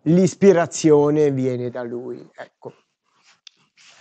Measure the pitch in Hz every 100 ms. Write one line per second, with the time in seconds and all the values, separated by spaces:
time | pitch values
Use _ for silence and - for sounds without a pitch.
0 | 151 175 185 - 196 170 165 - 160 147
1 | 147 151 147 135 131 123 123 123 120 120
2 | 123 117 - - 123 _ 123 - _ _
3 | _ _ _ _ - _ _ _ _ _